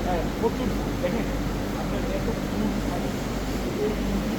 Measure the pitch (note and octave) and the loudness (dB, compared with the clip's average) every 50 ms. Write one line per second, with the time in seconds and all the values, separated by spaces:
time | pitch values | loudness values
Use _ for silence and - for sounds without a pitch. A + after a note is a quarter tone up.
0 | - - - - - - - - G#3 A#3 - - C4 - - - - - - - | 0 2 2 2 2 0 0 2 2 2 2 2 0 0 0 0 0 0 0 0
1 | F3 F3+ G3+ A3+ - - G3 - - - - - - - - - - - - - | 0 0 0 0 0 0 0 0 0 0 -2 -2 -2 -2 -2 -2 -2 -2 0 0
2 | - - G2 G2 - - - - - - - G#3 G#3+ C#3+ G2 - - G2 F#2+ - | 0 0 0 0 0 0 0 -2 -2 -2 0 0 0 0 0 0 0 0 0 0
3 | - - - - - - - - - - - - G3 F#3+ F#3+ - G#3 G#3+ G#3+ - | 0 -2 -2 -2 -2 -2 -2 -2 -2 -2 -2 -2 -2 -2 0 0 0 0 0 0
4 | G3 G3+ G3 G3+ - - - | 0 0 0 0 0 0 0